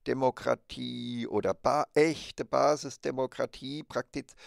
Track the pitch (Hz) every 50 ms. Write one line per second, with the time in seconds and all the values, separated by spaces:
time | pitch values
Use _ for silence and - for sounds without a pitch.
0 | - - 127 131 135 127 - - - 123 123 - _ - - 131 127 123 123 123
1 | 120 120 120 120 117 - - 107 101 101 - - - 127 131 147 143 - - 147
2 | 151 165 147 - - - - - 131 - - 131 135 139 151 147 - - - -
3 | - 143 131 127 131 127 - - 127 123 - - 123 131 143 151 151 - - 127
4 | - _ - 143 - _ - - -